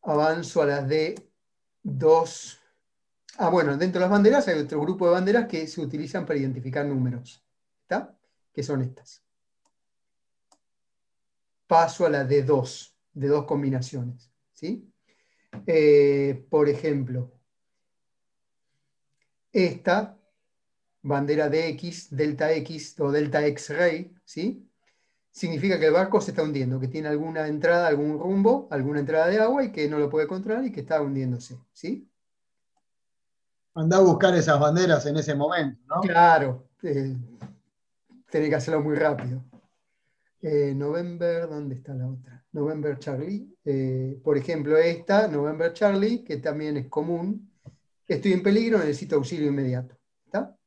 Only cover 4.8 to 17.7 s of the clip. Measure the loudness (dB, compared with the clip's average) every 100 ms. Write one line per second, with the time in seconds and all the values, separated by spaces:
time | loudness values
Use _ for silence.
4.8 | -2 0 2 2 4 2 0 -6 -8 -8
5.8 | -8 -8 -8 -8 -4 -4 -4 -6 -8 -6
6.8 | -4 -2 -2 -4 -12 -20 _ _ _ _
7.8 | _ -6 -6 _ _ _ _ -10 -6 -4
8.8 | -6 -8 -20 -20 _ _ _ _ _ _
9.8 | _ _ _ _ _ _ _ _ _ _
10.8 | _ _ _ _ _ _ _ _ _ 4
11.8 | 4 2 0 0 2 2 4 2 0 -8
12.8 | -18 _ _ -6 0 0 0 -4 -2 -4
13.8 | -4 -8 -10 -12 _ _ _ _ -8 -8
14.8 | -10 _ _ _ _ _ _ -16 0 4
15.8 | 8 8 8 4 0 -2 -2 2 2 2
16.8 | -2 -2 -4 -6 -8 _ _ _ _